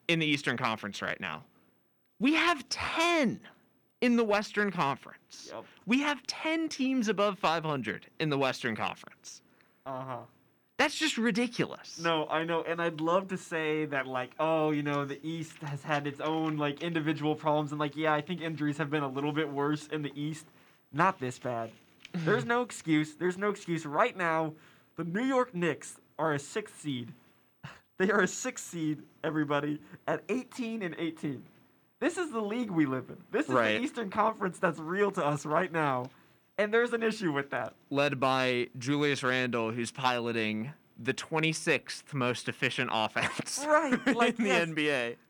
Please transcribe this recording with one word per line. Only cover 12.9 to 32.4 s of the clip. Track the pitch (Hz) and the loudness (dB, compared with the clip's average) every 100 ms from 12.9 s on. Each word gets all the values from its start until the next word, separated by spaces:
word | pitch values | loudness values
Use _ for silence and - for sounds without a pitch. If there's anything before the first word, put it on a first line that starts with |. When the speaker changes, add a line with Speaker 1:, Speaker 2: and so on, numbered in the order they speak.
| 156 | -2
Speaker 2:
love | 160 180 190 | 2 2 0
to | 185 | -6
say | - 165 156 156 151 | -4 -2 0 0 0
that, | 139 131 | -2 -2
like, | 131 127 - | -4 -4 -2
oh, | 156 160 156 | 2 4 4
you | 147 | 2
know, | 147 143 | 0 -2
the | 139 139 156 | -2 -6 -6
East | 165 156 - | -6 -8 -10
has | 151 143 | -8 -6
had | 156 147 143 | -2 -2 -2
its | 139 | -4
own, | 147 160 156 151 | -2 0 0 0
like, | 147 143 | -2 -2
individual | 170 165 147 143 151 | -2 0 0 0 0
problems, | 147 156 151 147 | 0 2 2 0
and, | 147 | -2
like, | 147 147 | -4 0
yeah, | 156 | 2
I | 151 | 2
think | 147 175 | 0 -4
injuries | 160 156 151 147 | -4 -2 0 0
have | 147 | 0
been | 156 | 0
a | 139 | 0
little | 131 147 | -2 0
bit | 147 151 | 0 0
worse | 139 143 151 - | 0 0 0 -2
in | 156 | -4
the | 143 | -4
East. | 143 151 151 - - - _ _ | -4 -6 -6 -12 -20 -20 _ _
Not | 139 185 - | 2 2 2
this | 127 - | -4 -6
bad. | 123 117 113 - _ _ - | -4 -4 -6 -10 _ _ -10
There's | 175 160 220 | -4 0 2
Speaker 1:
<laughs> | 240 | 2
Speaker 2:
no | 240 | 0
excuse. | 247 - - 151 151 - | -2 -4 0 2 2 -2
There's | 180 180 | -2 0
no | 208 | -2
excuse. | 202 - 165 147 | -2 -4 -4 -2
Right | 151 240 190 | 2 2 2
now, | 170 160 160 156 - _ _ | 0 0 0 -4 -16 _ _
the | - | -8
New | 170 185 | -4 -2
York | 262 262 247 | 2 2 0
Knicks | 175 170 131 - - _ - | 0 0 0 -6 -18 _ -2
are | 156 | 0
a | 143 | 0
sixth | - 220 214 - | -2 -6 -8 -8
seed. | 151 127 120 - _ _ _ _ | -6 -6 -6 -14 _ _ _ _
<laughs> | - - _ - | -20 -20 _ 0
They | 190 | 2
are | 208 | 4
a | 180 | 2
sixth | - 254 247 - | 0 -8 -8 -8
seed, | 170 156 151 - _ | -4 -2 -2 -6 _
everybody, | 165 156 143 143 147 151 - - - | -4 0 0 0 0 -4 -8 -10 -4
at | 156 - | -4 -2
eighteen | 247 254 - 226 226 | -4 -4 -8 -6 -4
and | 180 - | -6 -4
eighteen. | 165 160 156 131 - - _ _ _ _ | -6 -4 -6 -8 -12 -20 _ _ _ _
This | 277 359 | -2 0
is | 330 | -2
the | 226 | -2